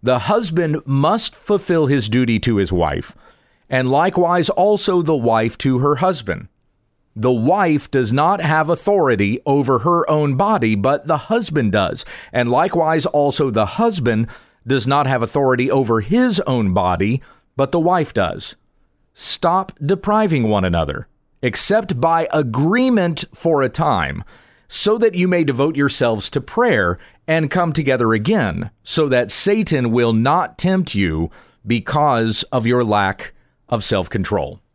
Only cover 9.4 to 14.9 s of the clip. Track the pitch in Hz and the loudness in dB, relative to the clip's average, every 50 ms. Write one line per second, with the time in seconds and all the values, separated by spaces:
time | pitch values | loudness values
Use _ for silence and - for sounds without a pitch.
9.4 | _ - 139 143 139 117 131 127 107 165 175 170 160 - 156 151 151 143 135 127 | _ 0 0 2 2 2 0 0 2 2 0 0 2 0 0 0 2 0 0 0
10.4 | 196 208 220 202 120 110 110 101 101 131 143 147 - 151 165 147 - - 220 233 | 0 2 2 2 2 0 0 2 2 0 0 0 -2 -2 -4 -4 -2 -2 -2 -2
11.4 | 220 196 160 151 120 107 95 107 95 87 - - - - - - - - - 123 | -2 -2 -2 0 0 2 0 0 0 -2 -4 -8 -10 -14 -16 -18 -20 -6 -4 -2
12.4 | 123 120 123 127 170 190 - 165 160 156 160 160 139 - - 147 143 143 131 - | 0 0 2 0 0 0 0 0 0 2 0 0 -2 0 0 2 2 2 0 0
13.4 | 151 135 110 110 107 101 - - 226 233 214 180 123 120 113 107 113 110 - - | -2 0 2 0 0 0 0 0 0 0 0 0 0 0 0 0 -2 -4 -6 -20
14.4 | - _ _ _ _ 117 135 135 110 131 | -20 _ _ _ _ -2 -2 0 0 0